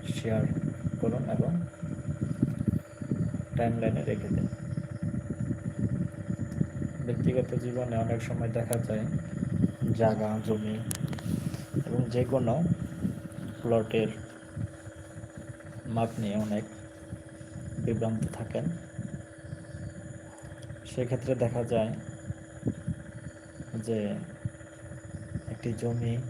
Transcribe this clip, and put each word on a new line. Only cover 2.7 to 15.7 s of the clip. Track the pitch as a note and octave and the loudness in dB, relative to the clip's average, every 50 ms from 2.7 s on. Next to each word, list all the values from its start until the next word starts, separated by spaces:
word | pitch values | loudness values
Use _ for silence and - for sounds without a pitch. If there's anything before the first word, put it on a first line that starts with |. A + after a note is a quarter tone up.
| - - - - - - - - - - - - - - - - - | 2 2 -2 -4 -10 -8 0 0 2 2 2 0 0 -2 -4 0 2
টাইমলাইনে | - A#2 A#2 A#2 A#2 A2 A2+ A2+ - - - | 4 4 4 4 4 4 4 4 4 2 2
রেখে | A2+ G#2+ - - - | 0 0 2 2 4
দিন। | - - - - - - - - - - - - - - - - - - - - - - - - - - - - - - - - - - - - - - - - - - - - - - - - - - - - - - | 4 4 2 -2 -4 -6 -4 -4 -4 -4 -4 -4 -2 -2 0 0 -2 -2 -2 -2 -2 0 0 0 0 -2 -4 0 2 2 2 2 2 0 -2 -2 -6 -2 -2 -2 -2 -2 -4 0 0 0 0 0 -4 -4 -2 -2 -2 0
ব্যক্তিগত | B2 A2+ A2+ A2+ - B2+ B2+ B2 - B2 A#2 A#2+ | 0 0 4 4 4 6 4 4 4 0 0 0
জীবনে | B2 A#2+ B2+ B2 A#2+ A2+ A2+ A2+ | 2 0 0 0 2 2 2 4
অনেক | A#2 A#2 A#2 - | 4 2 0 0
সময় | - - A#2 A2+ A2+ A2+ | 0 0 0 0 2 2
দেখা | A#2 A#2 - A#2+ A2+ - | 2 4 4 4 2 4
যায় | - A2 G#2+ A2+ - - - - - - - - - - - - - - - C3+ - G#2 G#2+ | 2 2 0 2 2 0 0 0 -2 -2 -2 0 2 4 4 4 4 4 2 2 2 6 6
জায়গা, | A2+ A2 G#2+ G#2+ A2 G#2+ A2 A2 A2 | 6 6 6 4 2 2 2 0 2
জমি | A2+ A2 G#2+ G#2+ G#2+ G#2+ A2 A2+ G#2+ - - - - - - - A2 - - - - - - - - - C3+ - | 2 2 2 2 0 0 0 0 0 0 0 0 -2 -2 -2 0 0 0 2 0 -2 -4 -4 -8 -2 -2 -2 0
এবং | - A#2 B2 B2+ A2+ A#2+ | 2 2 2 2 4 4
যে | B2 B2 A#2+ | 2 4 4
কোনো | C3+ C3 A#2 A2+ A#2 D#3 F3 E3+ - - - - - - - - - - - - - - - - - - | 4 4 4 4 4 4 4 4 4 2 2 -4 -4 -2 -2 -2 -2 -2 -8 -10 -10 -8 -8 -8 -8 -2
প্লটের | - A#2 A#2 A2+ A2 A2 - A2+ A2 G#2+ - - - - - - - - - - - - - - - - - - - - - - - - - - - - - - - - | 2 4 6 6 4 4 4 4 4 4 0 -4 -10 -12 -14 -14 -14 -10 -6 -6 -6 -6 -6 -12 -14 -14 -14 -12 -14 -12 -12 -12 -12 -12 -12 -12 -12 -12 -12 -12 -12 -12